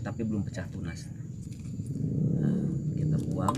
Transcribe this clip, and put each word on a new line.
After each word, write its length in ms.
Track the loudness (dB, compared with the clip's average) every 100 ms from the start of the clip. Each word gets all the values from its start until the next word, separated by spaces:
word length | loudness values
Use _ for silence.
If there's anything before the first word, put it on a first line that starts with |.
tapi 240 | -4 -2 0
belum 160 | 0
pecah 240 | 0 -2 -6
tunas. 400 | -4 -4 -6 -8 -8 -8 -8 -8 -8 -8 -4 -4 0 0 2 4 4
Nah, 160 | 4 4 2 0 0 2
kita 240 | 2 2 2
buang 240 | 0 2